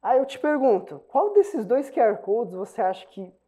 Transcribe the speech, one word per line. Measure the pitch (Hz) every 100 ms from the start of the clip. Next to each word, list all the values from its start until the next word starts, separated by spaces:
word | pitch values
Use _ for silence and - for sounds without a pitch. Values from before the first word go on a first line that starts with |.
Aí | 190 254
eu | 269
te | -
pergunto, | 302 302 262 196 - 143 _
qual | 269 403
desses | 403 392 320 196
dois | 254 277
Q | -
R | 226 208
Codes | - 214 226
você | 185 196 -
acha | 190 185 -
que | - 185 _